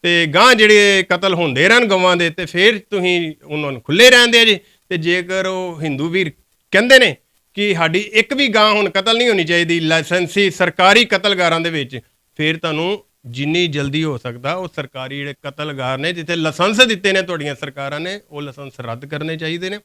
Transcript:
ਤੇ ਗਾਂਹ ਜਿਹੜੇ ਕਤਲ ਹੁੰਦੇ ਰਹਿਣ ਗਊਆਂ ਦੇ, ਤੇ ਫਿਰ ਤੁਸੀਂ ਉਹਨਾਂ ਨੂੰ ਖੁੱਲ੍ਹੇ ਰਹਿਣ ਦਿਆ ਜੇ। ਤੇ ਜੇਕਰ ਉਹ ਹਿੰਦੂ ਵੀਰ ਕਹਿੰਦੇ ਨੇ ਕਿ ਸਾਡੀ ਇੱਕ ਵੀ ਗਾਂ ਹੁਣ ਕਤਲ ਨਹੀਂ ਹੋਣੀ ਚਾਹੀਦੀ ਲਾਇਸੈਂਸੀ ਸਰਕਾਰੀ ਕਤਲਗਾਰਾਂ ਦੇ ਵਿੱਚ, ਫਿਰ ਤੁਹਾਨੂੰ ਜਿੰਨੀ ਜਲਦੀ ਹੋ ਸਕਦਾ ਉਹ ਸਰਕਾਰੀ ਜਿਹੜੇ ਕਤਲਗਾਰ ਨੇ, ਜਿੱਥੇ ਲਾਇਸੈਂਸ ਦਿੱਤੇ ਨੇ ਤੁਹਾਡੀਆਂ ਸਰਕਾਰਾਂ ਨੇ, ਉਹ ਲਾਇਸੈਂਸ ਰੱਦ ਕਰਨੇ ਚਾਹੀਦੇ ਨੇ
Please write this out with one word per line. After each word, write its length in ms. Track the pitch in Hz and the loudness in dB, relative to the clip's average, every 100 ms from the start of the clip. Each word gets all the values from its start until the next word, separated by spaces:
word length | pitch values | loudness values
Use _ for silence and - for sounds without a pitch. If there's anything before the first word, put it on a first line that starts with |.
ਤੇ 220 | 175 170 165 | 0 0 2
ਗਾਂਹ 260 | 156 240 | 4 6
ਜਿਹੜੇ 500 | 233 214 208 202 196 190 | 6 8 8 6 2 0
ਕਤਲ 240 | 180 196 | 0 0
ਹੁੰਦੇ 340 | 175 165 127 175 | 0 0 2 4
ਰਹਿਣ 180 | 233 233 | 4 2
ਗਊਆਂ 300 | 190 180 175 | 2 2 2
ਦੇ, 120 | 170 | 0
ਤੇ 160 | 165 170 | -2 -6
ਫਿਰ 340 | 175 202 214 | 2 2 2
ਤੁਸੀਂ 520 | - 202 180 175 165 151 | -4 -4 0 0 -4 -10
ਉਹਨਾਂ 280 | 147 151 147 | -10 -6 -6
ਨੂੰ 100 | 127 | -8
ਖੁੱਲ੍ਹੇ 280 | - 165 247 | -4 4 6
ਰਹਿਣ 220 | 247 240 | 6 4
ਦਿਆ 140 | 233 226 | 4 4
ਜੇ। 140 | 196 _ _ _ | 2 _ _ _
ਤੇ 60 | 180 | -6
ਜੇਕਰ 460 | 160 180 175 190 190 | -2 -2 -2 -4 -4
ਉਹ 360 | 185 185 160 | -6 -8 -6
ਹਿੰਦੂ 280 | 156 135 165 | -6 -4 -4
ਵੀਰ 220 | 180 170 - _ _ _ | -2 -4 -6 _ _ _
ਕਹਿੰਦੇ 240 | 190 240 262 | 0 6 6
ਨੇ 160 | 233 131 _ _ _ - | 4 -2 _ _ _ -4
ਕਿ 160 | 208 | -2
ਸਾਡੀ 260 | 170 165 175 208 | 0 0 0 0
ਇੱਕ 200 | 214 220 | -2 0
ਵੀ 140 | 277 277 | -2 0
ਗਾਂ 220 | 214 214 | 2 2
ਹੁਣ 180 | 208 202 | 2 0
ਕਤਲ 280 | 196 196 226 | -2 0 0
ਨਹੀਂ 120 | 247 | 2
ਹੋਣੀ 140 | 202 | 0
ਚਾਹੀਦੀ 360 | 165 170 170 170 | 0 0 0 0
ਲਾਇਸੈਂਸੀ 680 | 160 160 151 175 170 202 196 | 0 0 0 -2 -2 0 0
ਸਰਕਾਰੀ 540 | - 170 - 185 214 233 | 0 -4 4 4 6 4
ਕਤਲਗਾਰਾਂ 540 | 196 208 190 175 165 | 0 0 0 0 0
ਦੇ 100 | 170 | -2
ਵਿੱਚ, 300 | 160 131 131 _ _ _ - | -4 -6 -12 _ _ _ -4
ਫਿਰ 180 | 156 160 | -4 -2
ਤੁਹਾਨੂੰ 460 | 165 156 175 208 _ _ 123 | -4 -4 -4 -6 _ _ -16
ਜਿੰਨੀ 380 | 120 143 170 175 | -8 -2 0 0
ਜਲਦੀ 360 | 147 143 147 | -2 -4 -2
ਹੋ 140 | 156 127 | -4 -6
ਸਕਦਾ 360 | 127 120 135 180 | -10 -10 -8 -8
ਉਹ 120 | 185 - | -8 -10
ਸਰਕਾਰੀ 420 | 139 135 131 139 | -12 -12 -12 -12
ਜਿਹੜੇ 160 | 143 139 | -12 -12
ਕਤਲਗਾਰ 540 | 143 143 151 139 127 131 | -16 -10 -10 -8 -6 -4
ਨੇ, 160 | 160 | -6
ਜਿੱਥੇ 220 | 175 160 170 | -8 -6 -4
ਲਾਇਸੈਂਸ 460 | 160 151 185 220 | -4 0 0 2
ਦਿੱਤੇ 300 | 254 208 196 | 2 2 0
ਨੇ 80 | 190 | -2
ਤੁਹਾਡੀਆਂ 340 | 185 170 147 139 | -2 -6 -8 -8
ਸਰਕਾਰਾਂ 440 | 143 139 139 147 | -12 -10 -10 -8
ਨੇ, 200 | 175 202 | -10 -12
ਉਹ 200 | _ 147 | _ -14
ਲਾਇਸੈਂਸ 380 | 143 131 139 - | -14 -14 -20 -14
ਰੱਦ 240 | 120 117 143 | -12 -12 -10
ਕਰਨੇ 320 | 147 156 160 | -8 -8 -8
ਚਾਹੀਦੇ 320 | 160 170 185 | -8 -8 -8
ਨੇ 100 | 208 | -10